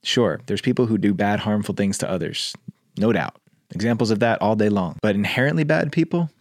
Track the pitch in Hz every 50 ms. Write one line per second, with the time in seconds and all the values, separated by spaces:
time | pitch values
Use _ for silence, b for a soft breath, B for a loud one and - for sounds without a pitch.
0 | _ - - 131 120 98 76 - - - 104 98 - 127 123 - 127 113 110 104
1 | 95 101 101 87 104 104 104 104 - 110 104 107 104 - 98 - 101 98 98 -
2 | - - 92 90 85 - - - - - - - _ - - _ _ _ _ -
3 | 98 113 117 90 - - _ _ _ _ _ _ _ _ - 87 101 117 120 113
4 | 120 107 110 101 120 117 113 - - 104 110 107 107 107 104 101 92 85 76 -
5 | - 110 101 101 104 107 - - 127 143 160 165 156 147 160 160 170 151 - 165
6 | 165 - - 170 170 156 _ _